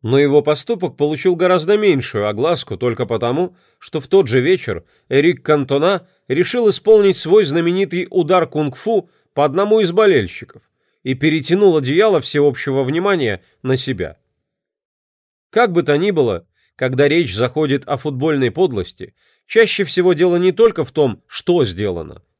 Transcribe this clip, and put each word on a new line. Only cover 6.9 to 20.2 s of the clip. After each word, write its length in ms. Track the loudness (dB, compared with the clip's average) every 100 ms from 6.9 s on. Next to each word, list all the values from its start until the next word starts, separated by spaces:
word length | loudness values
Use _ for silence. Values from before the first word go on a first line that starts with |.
| 6 6 0
свой 280 | 2 2
знаменитый 640 | 4 0 0 -2 -2 -4 -4
удар 360 | -2 2 0 0
кунг-фу 600 | -2 -4 -4 -2 -2 -4 _ _
по 140 | -2 0
одному 340 | 0 0 2
из 100 | 2
болельщиков 720 | 2 4 2 0 -12 -20 -20 _ _ _ _
и 120 | -8
перетянул 640 | -2 0 -2 -2 2 4 2
одеяло 420 | 0 0 2 0
всеобщего 640 | -2 0 0 0 -4 -4
внимания 580 | -2 -2 -2 -2 -2 -6 _ _
на 160 | -4 -4
себя. 400 | -4 -8 -8 -10 _ _ _ _ _ _ _ _ _ _ _ _ _
Как 240 | 0 2
бы 100 | 0
то 140 | 0 0
ни 140 | 0
было, 360 | 0 0 -2 _ _ _ -6
когда 320 | -4 2 2
речь 260 | 2 -2
заходит 520 | -4 -4 -2 -2 -2 -4
о 100 | -6
футбольной 540 | -6 -4 -2 0 -2
подлости, 640 | 0 -2 -2 -8 _ -20 _ _ _ _
чаще 380 | 2 2 0
всего 280 | -4 0 0
дело 240 | 2